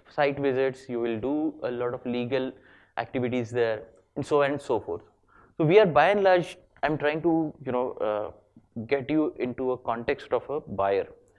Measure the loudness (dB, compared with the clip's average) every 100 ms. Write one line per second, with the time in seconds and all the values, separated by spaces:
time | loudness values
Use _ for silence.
0 | -8 0 0 0 0 0 0 -4 -8 -4
1 | -2 -2 -2 -2 -2 -4 -6 -4 -4 -4
2 | -4 -4 -2 -2 -4 -8 -20 -20 _ -10
3 | -6 -2 -2 -2 -2 0 0 -2 -8 -20
4 | _ -10 0 2 2 0 -2 -2 -2 -10
5 | -12 _ _ -20 -12 0 6 6 6 6
6 | 4 4 4 4 2 -8 _ _ -2 0
7 | 0 0 2 2 0 -6 -4 -2 -2 -2
8 | -2 -2 -4 -10 _ -20 _ -10 -2 -2
9 | 0 0 0 -2 -6 -2 -2 -2 -4 -4
10 | -2 -4 -2 -4 -2 -8 -6 -2 2 2
11 | 0 -8 _